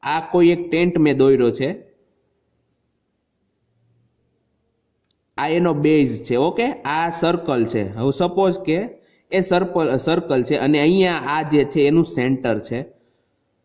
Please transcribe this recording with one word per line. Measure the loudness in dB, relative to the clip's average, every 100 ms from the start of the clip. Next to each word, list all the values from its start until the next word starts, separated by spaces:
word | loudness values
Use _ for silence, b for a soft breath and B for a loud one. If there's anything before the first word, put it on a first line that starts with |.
આ | -4 -6
કોઈ | -2 2 4
એક | 2 -2
ટેન્ટ | 0 0 2
મેં | 0 4
દોર્યો | 4 4 2
છે, | 0 -6 -6 -16 _ _ _ _ _ _ _ _ _ _ _ _ _ _ _ _ _ _ _ _ _ _ _ _ _ _ _ _ _ _ _ _ _ _ -8
આ | -2
એનો | 0 0
બેઝ | 2 2 4 2 -2
છે, | -4 0
ઓકે? | 0 0 -4 -4
આ | -6 -4 -4
circle | -2 -2 -2 -2 -2
છે. | 0 -2 -4
હવે | -4 -4
suppose | 0 -2 2 0 0
કે | -2 -4 -4 -12 b b b
એ | -2
સર્પલ-, | 2 0 0 -2 0 -2
circle | 0 -2 0 -2
છે | 0 0
અને | 2 2
અહીંયા | 4 4 2 0 -4
આ | -4 0
જે | 2
છે | 2 2 2
એનું | 2
center | 0 -2 -2 -2 -2 -4
છે. | -4 -10 -10 _ _ _ _ _ _ _